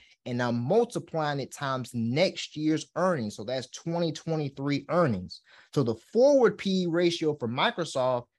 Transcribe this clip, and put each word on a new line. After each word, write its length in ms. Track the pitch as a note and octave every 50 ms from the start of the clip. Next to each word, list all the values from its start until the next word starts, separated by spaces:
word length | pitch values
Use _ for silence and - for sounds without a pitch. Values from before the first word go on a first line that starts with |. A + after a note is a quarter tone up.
| _ _ _ _ _
and 160 | B2 B2 B2
I'm 180 | B2 A#2+ A#2 A#2+
multiplying 800 | A#2+ C3 F#3+ A#3 A#3+ A#3 - E3+ - - - D#3+ D3+ D3 C#3+ C#3
it 140 | C3 - -
times 380 | - D3 C3+ C3 C3 A#2+ - -
next 640 | A#2 A2+ A#2 B2 D3+ F#3+ F#3 F3 - - - -
year's 300 | D3+ D3+ D#3 D#3+ C#3+ - - -
earnings. 400 | D3+ F3 F#3+ F3 C#3 A2 G#2 -
So 80 | - G#2
that's 260 | A2+ C3 C3 A#2 -
twenty 420 | - - - E3 E3+ E3+ F3 D#3+
twenty-three 760 | D3 - - E3 E3 D#3 D3 C3+ - - C#3 C#3+ C#3+ C3+ C#3 -
earnings. 520 | - F3+ E3+ B2 G#2+ F2+ F2+ F2 - - _ _ - - - _
So 120 | - D3+ C3+
the 120 | A#2 A2+ A2+ - _
forward 460 | - A3 B3+ C#4+ C#4+ C4+ A#3+ G3+ -
P 260 | - - G3 F#3+ F#3+ F3+
E 40 |
ratio 480 | F3 D#3+ F3 F3+ F3 E3+ - E3 D3+ D3
for 120 | D3 B2+
Microsoft 800 | A2+ A#2+ C#3 F3+ A#3+ A#3 - E3 - - C3+ B2+ B2+ B2+ A#2+ A#2+ - _